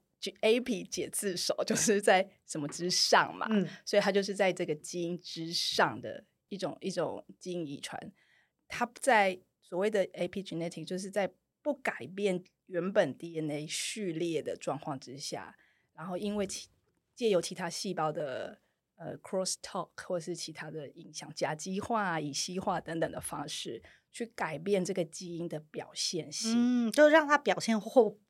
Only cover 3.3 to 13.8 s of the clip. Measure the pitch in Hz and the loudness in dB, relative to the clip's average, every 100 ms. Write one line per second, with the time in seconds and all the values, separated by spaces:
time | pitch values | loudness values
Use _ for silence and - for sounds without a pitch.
3.3 | 87 220 214 165 - - 208 196 196 196 | 0 0 2 2 -4 0 2 4 4 2
4.3 | 196 190 180 170 151 - 175 170 175 - | 2 2 2 -2 -4 -6 -6 -4 -6 -8
5.3 | - 165 175 - - 170 113 110 - - | -8 -4 -2 0 2 2 2 -8 -10 -14
6.3 | _ _ 196 185 - 196 180 147 95 - | _ _ -6 -6 -6 -4 -2 -2 -4 -12
7.3 | - 185 175 151 139 - - - - _ | -14 -8 -6 -6 -8 -10 -12 -12 -18 _
8.3 | _ _ _ - - 240 - - 226 196 | _ _ _ -12 -4 -4 -2 4 6 4
9.3 | 185 _ _ _ 175 208 208 185 - 175 | 0 _ _ _ -2 2 2 0 -2 -4
10.3 | 202 190 165 170 175 156 185 190 196 190 | -4 -6 -6 -6 -8 -6 -6 -4 -2 -2
11.3 | - _ _ 302 285 - - 120 190 202 | -4 _ _ -4 -4 -4 -4 -8 -2 0
12.3 | 180 180 _ - 175 180 214 160 127 170 | 0 -4 _ -8 -4 0 2 2 0 -8
13.3 | 160 156 147 156 - | -4 -4 -4 -4 -6